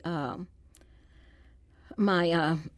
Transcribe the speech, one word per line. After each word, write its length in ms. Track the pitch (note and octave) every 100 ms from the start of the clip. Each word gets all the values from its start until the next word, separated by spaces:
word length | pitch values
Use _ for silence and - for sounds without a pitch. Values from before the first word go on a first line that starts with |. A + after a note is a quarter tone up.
um, 420 | E3+ E3+ C3+ - F3+ - - - - - - - - - - - - - - -
my, 340 | G3+ F3+ E3+
uh, 260 | E3+ D#3 D#3+ -